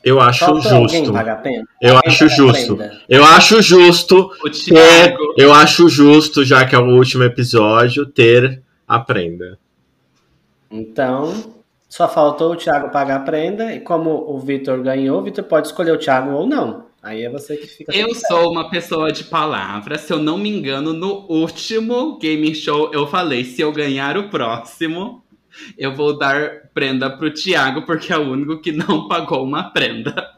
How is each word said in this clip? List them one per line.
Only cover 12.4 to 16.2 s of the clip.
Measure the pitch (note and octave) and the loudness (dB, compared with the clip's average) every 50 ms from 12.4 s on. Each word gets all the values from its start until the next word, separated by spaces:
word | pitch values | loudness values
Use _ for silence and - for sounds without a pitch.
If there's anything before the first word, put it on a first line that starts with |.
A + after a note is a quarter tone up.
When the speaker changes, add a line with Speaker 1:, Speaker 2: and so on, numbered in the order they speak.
| E3 E3 E3+ | -4 -4 -4
Speaker 2:
o | |
Thiago | E3 - E3+ D3+ C#3+ C#3 B2+ | -4 -4 -4 -4 -4 -4 -4
pagar | C3 C#3+ C#3 C3+ C3+ | -4 -4 -4 -4 -6
a | C3+ | -6
prenda, | C3+ - D#3 D#3 D#3+ F3 G3+ G#3 A3+ A3+ G#3 | -6 -6 -6 -4 -4 -6 -6 -8 -8 -10 -10
e | - | -14
como | - - E3+ E3 E3 D#3+ | -8 -6 -6 -4 -4 -4
o | D#3 C3+ - D3+ C#3+ C3+ | -6 -6 -8 -10 -12 -10
Vitor | B2+ C#3 C#3 C3+ C3+ C#3 C3 B2+ | -8 -8 -8 -6 -6 -6 -6 -6
ganhou, | B2 C3 C3 C3+ C3+ C3+ C#3+ F#3 | -4 -6 -4 -4 -4 -4 -4 -4
o | G3 | -6
Vitor | G#3 - - G3 | -8 -10 -12 -8
pode | - E3+ D3+ D3+ | -4 -4 -4 -4
escolher | - - - F3+ E3 | -4 -8 -6 -4 -2
o | D#3+ | -2
Thiago | D3 - D3 C3 C3 | -2 -2 -2 -2 -2